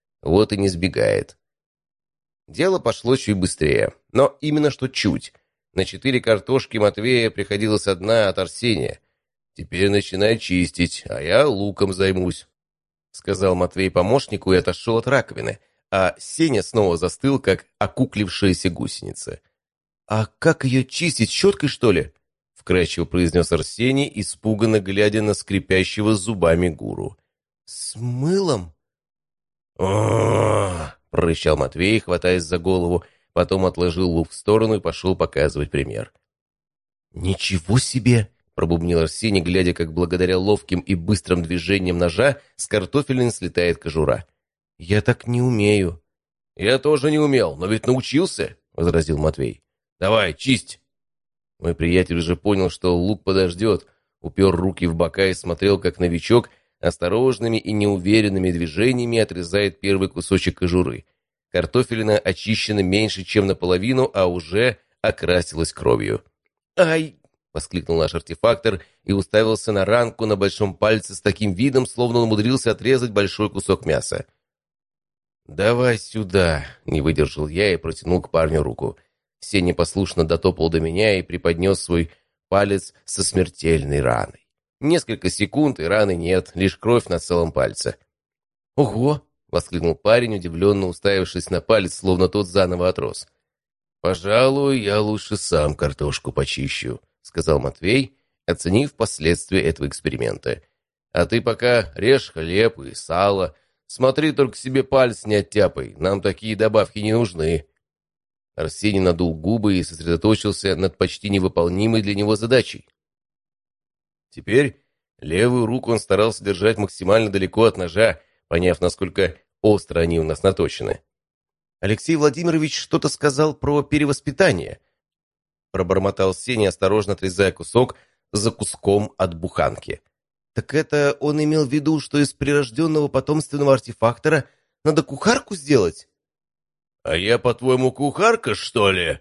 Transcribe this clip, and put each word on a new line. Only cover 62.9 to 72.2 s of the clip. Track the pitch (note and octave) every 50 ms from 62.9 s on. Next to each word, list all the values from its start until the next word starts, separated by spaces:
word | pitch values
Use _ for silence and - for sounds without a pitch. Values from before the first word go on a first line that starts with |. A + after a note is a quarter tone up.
| F#2+ G#2+ A2 G#2 - G2
чем | F2+ - - G#2+ G2
наполовину, | F#2+ F2+ - F2 F2+ F2+ F2+ G2 A#2+ C3 B2+ B2+ C3+
а | - G2+ F#2
уже | F2+ F2+ F2+ D#2+ D#2 F2+ G#2 A#2+ B2+ - - _ _ _ _
окрасилась | - A2+ - - - D#2+ F2 F2+ F2 - D2+ E2 D#2+ -
кровью. | - - - B1 A#1+ A1 G1+ G1+ G#1+ - - _ _ _ _ _ _ _ _ _ _
«Ай!» — | - F3+ D#3+ D#3+ D#3+ D#3+ D3+ - _ _ _ _ _ _ _ -
воскликнул | D#2 - - - F2 D#2 - E2 E2
наш | D#2 D2+ -
артефактор | E2 - - E2 - - A#2 A#2 - - A2+ G2 F2 - _ _ _ _
и | -
уставился | G2 G2 F#2 - - G#2+ A2 A2 A2 G#2 - A2+
на | G#2 G2 F#2+
ранку | F#2+ A2 A#2+ A#2+ A2+ - - A2+
на | G#2+ G#2
большом | F#2+ G2+ G2 - - G#2+ G2 E2+
пальце | - G#2 G#2+ A2 G#2+ - - F#2+
с | -
таким | - G#2+ - - A2 G2+ F2+
видом, | F2+ B2 C#3 B2+ B2+ B2
словно | - - A#2+ A#2+ A#2+ A#2
он | A#2+